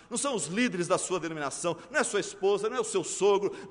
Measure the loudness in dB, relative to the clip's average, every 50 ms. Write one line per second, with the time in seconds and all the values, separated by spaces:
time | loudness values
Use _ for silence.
0 | -12 -8 -6 -2 0 0 0 0 -2 -2 0 0 0 0 0 -2 2 2 2 2
1 | 2 0 -2 -2 -2 -4 -4 -4 -4 -4 -4 -2 -2 -2 -2 -2 -6 -2 0 0
2 | 0 2 0 -2 -2 -2 -4 0 2 2 4 4 2 0 0 -2 -2 0 0 -2
3 | -2 -2 -2 2 4 4 4 4 2 0 -2 -4 -10 -8